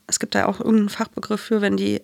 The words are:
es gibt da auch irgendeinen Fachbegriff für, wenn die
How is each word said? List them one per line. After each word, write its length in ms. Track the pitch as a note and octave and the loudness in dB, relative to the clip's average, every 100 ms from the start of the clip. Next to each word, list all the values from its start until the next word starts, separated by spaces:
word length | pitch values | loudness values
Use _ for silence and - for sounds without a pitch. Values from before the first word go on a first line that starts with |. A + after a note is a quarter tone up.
| - | -6
es 120 | - | -4
gibt 160 | A3+ G3 | -2 0
da 100 | G3+ | 0
auch 140 | F#3+ | 0
irgendeinen 300 | - A3 G#3 | 2 4 2
Fachbegriff 520 | - A3+ - - G#3 | -4 -6 -6 -4 -6
für, 200 | - G#3+ | 0 0
wenn 160 | G3+ G3 | 2 0
die 240 | G3+ G3+ | 0 -2